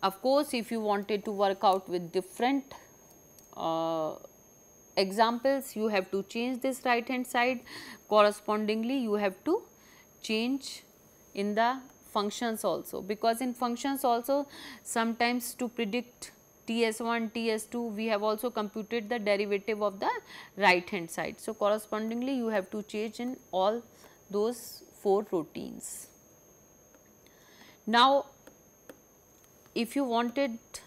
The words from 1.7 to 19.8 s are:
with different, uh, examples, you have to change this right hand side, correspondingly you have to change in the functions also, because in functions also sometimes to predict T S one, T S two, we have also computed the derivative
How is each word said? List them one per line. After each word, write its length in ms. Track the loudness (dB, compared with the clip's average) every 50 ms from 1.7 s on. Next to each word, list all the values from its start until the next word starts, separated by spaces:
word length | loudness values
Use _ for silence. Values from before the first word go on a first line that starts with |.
| 4 4 2 -2
with 240 | -4 -4 -4 -2
different, 600 | -2 -4 -4 -4 -2 0 2 2 2 2 -2 -4 -14 -20 -20 -20 -20 -20 -20 -20 -20 -20 -20 -20 -20 -20 -20 _ -10
uh, 600 | -4 -2 0 0 0 0 0 0 -2 -2 -4 -6 -8 -14 -20 -20 _ _ _ -20 _ _ _ _ _ _ _ 0 2
examples, 800 | 2 2 4 4 4 4 4 2 2 2 2 2 0 -4 -4
you 120 | -2 0 2
have 220 | 2 2 0 0
to 120 | -2 -4 -4
change 380 | -4 -4 -4 -2 -2 -2 -2
this 200 | -2 -2 -2 0 0
right 220 | 2 2 2 0 -2
hand 200 | -2 -4 -4 -2
side, 340 | 0 2 2 2 0 -2 -6 -12 -16 -16 -14 -16 -18 -14 -4 4
correspondingly 880 | 6 6 8 6 4 0 -2 -2 -2 0 0 0 0 0 0 -2 -2 0
you 160 | 0 0 0
have 300 | 2 0 0 -2 -2 -2
to 180 | 0 0 0 -2 -6 -20 -20 -20 -20 -20 -20 -20 _ _ -10
change 600 | -4 -2 -2 0 0 0 -2 -4 -4 -8 -14 -14 -16 -20 -20 _ -20 -20 _ -20 -20 -12 -6
in 220 | -4 -4 -2 2
the 240 | 2 2 2 2 -2 -8 -16 -20 -20 -12 -6
functions 520 | -2 -2 -2 -2 -2 -2 -4 -4 -2 0 0
also, 380 | 0 0 -2 -4 -6 -8 -8
because 400 | -6 -6 -4 0 2 0 2 0
in 120 | -2 -4 -4
functions 500 | -2 -2 -2 -2 -2 -2 -4 -2 0 2
also 440 | 2 2 2 2 0 0 0 0 -4 -8 -16 -16 -16 -16 -14 -10
sometimes 720 | -4 -2 0 0 0 0 0 0 2 0 0 -4 -6 -6
to 120 | -6 -6 -4
predict 640 | -2 -4 -4 -2 -2 -4 -6 -8 -12 -18 -18 -18 -18 -20 _ _ _ _ _
T 200 | -4 0 2 2
S 140 | 2 0 0
one, 300 | -2 -2 -2 -2 -2 -4
T 220 | -4 -2 0 0
S 140 | 0 -2 -2
two, 160 | -6 -6 -6
we 240 | -6 -4 -4 -4 -2 0
have 160 | 0 2 2
also 260 | 2 0 0 -2 -4
computed 600 | -2 -2 -4 -4 -4 -8 -6 -4 -4 -4 -4 -2
the 100 | -4 -2
derivative 640 | 0 2 2 2 2 0 0 -2 0 -2 -2 0